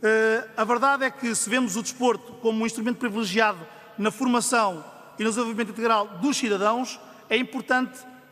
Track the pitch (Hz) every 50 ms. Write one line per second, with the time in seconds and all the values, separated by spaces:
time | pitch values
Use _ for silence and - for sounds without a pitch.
0 | - 214 220 220 220 220 220 226 - - - - 220 208 240 240 226 277 277 269
1 | 269 262 262 - - 233 220 165 - - 208 254 254 226 175 220 214 - - -
2 | 247 254 226 208 - - - - - 226 220 220 220 226 226 - 220 233 247 -
3 | - 240 196 220 233 190 175 220 226 214 202 170 165 - - - - - - -
4 | 196 220 - - 262 254 240 240 220 - 269 240 220 202 180 160 151 - - -
5 | - - - - 208 220 220 220 247 226 226 208 233 202 214 208 226 233 226 214
6 | 208 208 208 175 180 285 269 - - 226 202 190 196 208 226 240 254 240 - -
7 | - - - - - - 220 233 254 247 - 262 214 - 254 254 254 254 - -
8 | - - - - - -